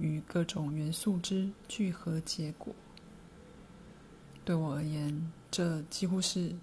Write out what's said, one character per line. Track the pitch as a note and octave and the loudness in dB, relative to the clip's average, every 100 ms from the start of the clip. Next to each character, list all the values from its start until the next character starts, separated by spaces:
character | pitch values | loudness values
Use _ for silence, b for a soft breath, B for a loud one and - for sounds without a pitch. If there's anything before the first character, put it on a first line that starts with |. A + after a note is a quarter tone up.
与 | D#3 D#3 - | 2 2 2
各 | F3 | 2
种 | E3+ E3 D3 | 2 2 0
元 | D3+ D3+ | 2 0
素 | D#3+ A3 F#3 | 2 4 4
之 | F3 F#3+ F#3+ - - | 2 2 2 -2 -8
聚 | - G3 | 0 2
合 | E3+ - D#3+ | 2 0 0
结 | D#3+ - D3+ | 0 -2 -2
果。 | - - - - - - - - - - - - - - - - - - - | -4 -8 -10 -14 -18 -16 -16 -18 -18 -18 -16 -18 -16 -18 -18 -18 -18 -18 -6
对 | - | 2
我 | E3+ D#3 | 4 4
而 | C#3 | 2
言， | D#3 D3+ D3 D3 E3 - - | 0 0 0 0 -2 -6 -6
这 | - F3 D#3+ | 0 2 2
几 | D3+ - F#3 | -2 0 2
乎 | F#3 | 4
是 | F3+ F#3 E3+ E3+ | 4 2 0 -2